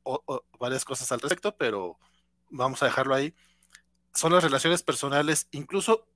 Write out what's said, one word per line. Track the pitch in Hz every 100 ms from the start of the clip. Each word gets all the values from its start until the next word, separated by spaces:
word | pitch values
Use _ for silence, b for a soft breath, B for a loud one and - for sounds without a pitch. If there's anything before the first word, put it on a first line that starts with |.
o, | 135 135 -
o | 131 _ -
varias | 123 131
cosas | - 127 -
al | 120
respecto, | - - 208 -
pero | 123 101 90 - _ _ _ _ _
vamos | 135 131 127
a | 131
dejarlo | 135 135
ahí. | 135 147 _ b b b b _ _ _
Son | - 165
las | 180
relaciones | 160 135 165 175
personales. | - 135 139 139 151 151 -
Incluso | 143 - 190 185 220 _